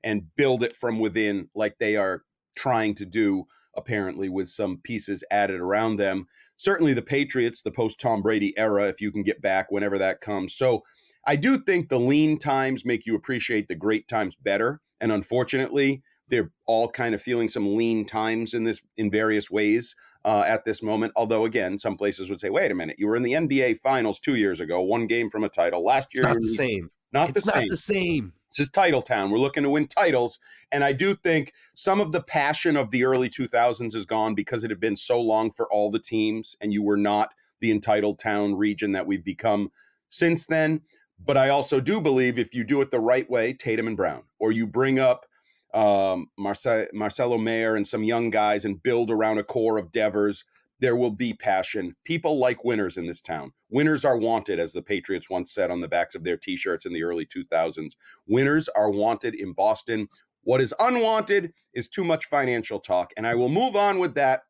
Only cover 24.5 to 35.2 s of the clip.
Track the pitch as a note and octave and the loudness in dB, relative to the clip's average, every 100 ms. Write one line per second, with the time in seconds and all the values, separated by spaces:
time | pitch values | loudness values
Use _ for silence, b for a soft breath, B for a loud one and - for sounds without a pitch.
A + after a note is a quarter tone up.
24.5 | E2+ D#2+ F2 F#2 A#2 A2 A#2 A2 G#2+ G#2 | 0 -2 0 2 0 0 0 0 -2 -4
25.5 | - E2+ F2 F#2 C3+ C3+ C3+ B2+ A#2 A2 | 0 0 0 2 0 0 0 2 2 0
26.5 | A2 C3 G2+ E2 _ _ C3+ E3 E3 G3 | 0 0 -2 -8 _ _ 0 0 2 0
27.5 | G3 F#3+ F3+ - G3+ F3 D#3 F#2+ _ _ | 0 0 -2 -2 -2 0 -2 -4 _ _
28.5 | - C#3+ - F#3 C#3 - A2 G2 A2 C3+ | -4 0 2 4 2 0 0 2 2 2
29.5 | D3 C#3 D3+ D3 - E3+ C3 A#2+ - B | 0 2 2 0 2 4 4 0 -4 B
30.5 | B B C#3+ C#3+ C#3 F#3+ G3 F3+ D#3+ C3+ | B B 0 0 2 0 0 0 0 0
31.5 | b b - G3 G3 F3 D#3+ - D#3+ C#3 | b b -4 0 2 2 -2 -2 0 0
32.5 | D#3 E3+ D3 A2+ A#2+ B2+ C3 B2+ - B2 | 0 2 2 0 2 2 2 0 -4 -2
33.5 | A#2 B2 A#2 A#2 A2 F#2+ A2 A2 G#2 G2 | 2 2 2 -6 -6 -2 0 0 -2 -2
34.5 | A#2+ A2+ G2 A2 G2+ - A#2+ | -4 -4 -2 -2 -2 0 2